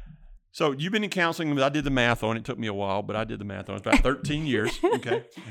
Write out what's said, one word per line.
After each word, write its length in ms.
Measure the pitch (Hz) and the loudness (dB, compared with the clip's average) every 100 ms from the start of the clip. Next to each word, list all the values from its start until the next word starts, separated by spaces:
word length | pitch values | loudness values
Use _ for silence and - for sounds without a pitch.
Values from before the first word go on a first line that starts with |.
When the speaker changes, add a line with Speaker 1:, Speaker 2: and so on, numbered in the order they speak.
| - - - - _ | -16 -20 -20 -20 _
Speaker 1:
So 200 | - 156 | -2 0
you've 220 | 135 175 | 0 0
been 100 | 214 | 0
in 60 | 202 | 0
counseling. 500 | 185 170 165 156 143 | 0 0 0 0 2
I 80 | 135 | 2
did 160 | 151 | 2
the 60 | 143 | 2
math 340 | 127 120 117 | 4 4 2
on 140 | 110 113 | 0 -2
it. 40 | |
It 40 | 110 | -4
took 140 | 120 | -6
me 80 | 110 | -4
a 60 | |
while, 280 | 98 98 98 | -2 -2 -2
but 160 | 101 107 | -2 -4
I 80 | 110 | -4
did 140 | 107 | -6
the 60 | 101 | -8
math 220 | 98 98 | -8 -8
on 80 | 98 | -6
it. 40 | |
It's 80 | - | 2
about 120 | - | 4
thirteen 440 | 127 143 143 147 156 | 4 2 -2 -2 0
years. 320 | 110 107 - | 0 0 0
Speaker 2:
<laughs> 40 | |
Speaker 1:
Okay. 420 | 370 254 - 453 - - 113 | 0 0 0 -4 -4 -16 -14